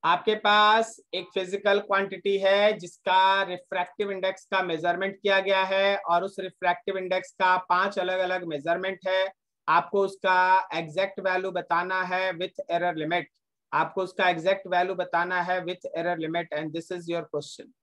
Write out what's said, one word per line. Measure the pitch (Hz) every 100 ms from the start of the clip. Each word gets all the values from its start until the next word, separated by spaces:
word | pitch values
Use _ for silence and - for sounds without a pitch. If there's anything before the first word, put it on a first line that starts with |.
| 160
आपके | 175 - 214
पास | 208 208 208 220 220 - _
एक | 180 180
physical | 196 180 202 202 202
quantity | 208 196 196 190 202 196
है | 190 196 208
जिसका | 185 170 - 196 185 190 196
refractive | 185 180 - 185 180 - 202
index | 190 190 185 -
का | 196
measurement | 180 160 175 175 196 196
किया | 202 196
गया | 190 190
है | 190 190 196 196
और | - 170
उस | 190 196
refractive | 185 _ - 196 - 190
index | 185 185 180
का | - 185 185
पांच | - 180 196 202
अलग-अलग | 185 185 185 185
measurement | 175 147 156 175 190 190 185
है। | 190 190 - _ _ -
आपको | 165 170 202
उसका | 196 196 190 185 185 185 185
exact | 160 160 160 190 196
value | 185 185 190
बताना | 185 - 170 180 185
है | 185 180 190
with | 170 180 - -
error | 170 175 160
limit, | 156 143 - _ _ _ _
आपको | 147 160 -
उसका | 185 - 185
exact | 165 170 190 185
value | 180 185 185
बताना | 180 170 175 180
है | 175 185
with | 170 180 - 165
error | 170 170
limit | 160 170 165 151
and | 156
this | 160 160
is | 180 165
your | 170
question। | 160 147 - - - _